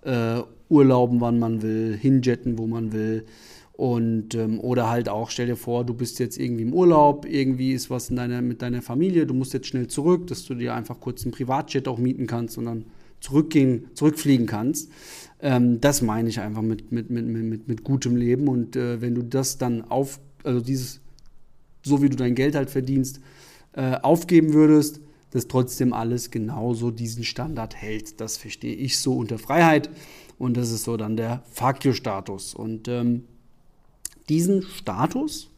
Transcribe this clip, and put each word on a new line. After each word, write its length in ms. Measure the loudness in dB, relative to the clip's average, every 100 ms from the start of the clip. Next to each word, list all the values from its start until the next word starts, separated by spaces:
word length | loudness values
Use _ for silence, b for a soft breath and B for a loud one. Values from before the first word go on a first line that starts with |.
äh, 400 | -2 -2 0 -2 -6 -14 4
Urlauben, 500 | 6 8 6 4 2
wann 180 | 2 2
man 220 | 0 -2
will, 340 | -2 -2 -2 0
hinjetten, 560 | 4 4 4 0 -2 -4
wo 100 | -4
man 260 | -4 -4
will. 340 | -4 -2 -4 -6 B B B B
Und, 600 | -4 -2 0 2 0 -2
ähm, 240 | -4 -2 -2
oder 300 | 0 0 2
halt 220 | 0 -2
auch, 180 | -4 -6
stell 200 | -4 -4
dir 80 | -4
vor, 280 | -2 -2
du 80 | -2
bist 260 | -4 -6 -4
jetzt 200 | -6 -4
irgendwie 240 | -4 -2
im 100 | 0
Urlaub, 540 | 4 6 8 6 4 -2
irgendwie 440 | 0 0 0 0
ist 180 | -2 -4
was 180 | -6 -4
in 80 | -4
deiner, 240 | -4 -2
mit 220 | -4 -4
deiner 180 | -4 -6
Familie, 460 | -4 -2 2 2 2
du 80 |
musst 180 | 0 -2
jetzt 140 | -6 -6
schnell 200 | -6 -4
zurück, 420 | -2 2 2 0
dass 180 | -10 -8
du 80 |
dir 180 | -6 -4
einfach 260 | -6 -8 -10
kurz 260 | -10 -8
einen 80 | -8
Privatjet 560 | -6 -4 -4 -2 -4 -4
auch 100 | -2
mieten 280 | -2 -2 -4
kannst 300 | -4 -6 -6
und 80 |
dann 220 | -8 -8 -10 b b b
zurückgehen, 680 | 0 2 4 4 4 2 -4
zurückfliegen 540 | 0 2 2 2 4 4
kannst. 440 | -2 -2 -4 -6 B B B B B
Ähm, 380 | 0 4 4 4
das 180 | 2 2
meine 300 | 0 0 -2
ich 100 | -4
einfach 220 | -6 -4
mit, 280 | -2 -4 -4
mit, 200 | -6 -4
mit, 160 | -6 -4
mit, 180 | -4
mit, 240 | -4 -6 -6
mit 160 | -8
gutem 320 | -2 -2 0 0
Leben. 320 | 2 2 2
Und, 280 | 0 -2 -4
äh, 260 | -4 -4
wenn 120 | -4
du 80 | -4
das 360 | -2 -2 -2 -4
dann 240 | -4 -4
auf, 380 | -2 -2 -2 -6 -20 -12
also 220 | -2 -2
dieses, 360 | 0 -4 -4 -12 -20 -20 -20 -20 -20 -20 -20 -14
so 160 | 0 2
wie 80 | 4
du 80 | 2
dein 180 | 0
Geld 200 | 2 2
halt 160 | 0 -2
verdienst, 500 | -2 0 0 -2 -6 B B B B B
äh, 220 | -4 -2 0
aufgeben 500 | 4 4 6 6 6
würdest, 480 | 6 8 8 6 -4 b b b
dass 180 | -6 -2
trotzdem 460 | 0 0 0 0
alles 360 | 0 -2 -4 -4
genauso 600 | -6 -6 -4 -4 -2 -4
diesen 340 | -4 -8 -6
Standard 500 | -8 -6 -6 -6 -8
hält. 460 | -10 -8 -8 -8 -12
Das 160 | -10 -10
verstehe 380 | -12 -10 -8
ich 240 | -6 -4 -2
so 180 | 0 0
unter 220 | -2 -6
Freiheit 500 | 0 4 6 6 2 B B B B -6
und 220 | -2 0
das 120 | 0
ist 140 | -2
so 140 | -4 -4
dann 180 | -4 -2
der 260 | -2 -4 -8
Fuck 360 | -4 -2 0 0
you-Status. 680 | 0 -2 -6 -8 -12 -12
Und, 320 | -10 -8 -8 -6
ähm, 360 | -2 0 -2 -4 -20 _ _ _ _ _ _ -16 -16 -2
diesen 320 | 0 2 0
Status 880 | 0 -10 -8 -4 -2 -2 -6 -8 -16